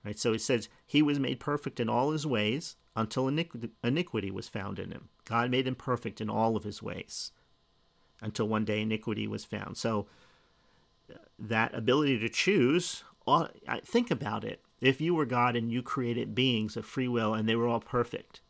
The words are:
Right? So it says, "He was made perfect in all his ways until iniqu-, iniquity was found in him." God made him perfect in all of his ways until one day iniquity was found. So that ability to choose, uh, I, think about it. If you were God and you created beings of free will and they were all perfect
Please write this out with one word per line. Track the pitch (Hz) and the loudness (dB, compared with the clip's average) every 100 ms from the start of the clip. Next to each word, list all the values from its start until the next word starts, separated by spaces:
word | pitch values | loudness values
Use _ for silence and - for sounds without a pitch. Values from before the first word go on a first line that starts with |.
Right? | 110 104 | -8 -2
So | 120 | 0
it | 110 | 0
says, | - 123 - _ _ | 2 0 0 _ _
"He | 147 | 4
was | 147 143 | 4 4
made | 131 135 | 0 -2
perfect | - 147 135 - | -2 -4 -4 -4
in | 113 | 0
all | 117 139 | 2 2
his | 156 147 | 0 0
ways | 117 104 135 - - _ - | 0 2 -2 -6 -14 _ -4
until | 110 - 131 | -2 0 0
iniqu-, | 151 170 117 117 _ | 0 -4 -8 -10 _
iniquity | 120 147 180 110 95 | 0 0 0 -4 -4
was | 98 - | -6 -8
found | - 98 95 | -6 -6 -6
in | 95 | -8
him." | - - _ | -12 -16 _
God | - 117 120 | -2 0 2
made | 127 131 | 2 0
him | |
perfect | 127 - 123 113 - | -4 -4 -4 -4 -6
in | 107 | -4
all | 107 113 110 | 2 2 2
of | 107 | -4
his | 104 | -8
ways | 104 92 - - - _ _ _ _ _ _ _ _ _ | -8 -10 -10 -10 -10 _ _ _ _ _ _ _ _ _
until | 110 - 107 | -8 -2 0
one | 110 | 0
day | 110 107 | 0 0
iniquity | 110 107 113 107 107 | 0 -2 -2 -4 -4
was | 107 | -6
found. | - 104 98 95 | -8 -8 -8 -4
So | 117 107 104 - - _ _ _ _ _ _ _ - - - - | -2 -2 -4 -14 -20 _ _ _ _ _ _ _ -20 -20 -20 -14
that | 107 110 117 - | -2 0 0 0
ability | 113 139 147 120 | 2 4 4 2
to | 110 | 0
choose, | - - 202 127 165 175 - - _ - | 0 2 6 6 4 0 -8 -12 _ 2
uh, | 151 - - - | 2 2 -8 -6
I, | 120 | -6
think | - 240 240 | 0 0 2
about | 131 120 107 | -2 -2 -4
it. | 107 - _ _ | -6 -10 _ _
If | 131 131 | 2 4
you | 160 | 0
were | 170 131 | 2 2
God | 123 123 117 | 2 2 2
and | 117 | -2
you | 117 | -4
created | 120 - 120 117 113 | -4 -4 -2 -2 -2
beings | 110 131 117 107 117 | 0 2 2 -2 -6
of | |
free | - - 127 | -6 -4 0
will | 117 110 110 | 2 2 2
and | 110 | 2
they | 113 | 2
were | 120 | 2
all | 117 | 0
perfect | - 123 117 - - - | 0 0 0 -4 -12 -20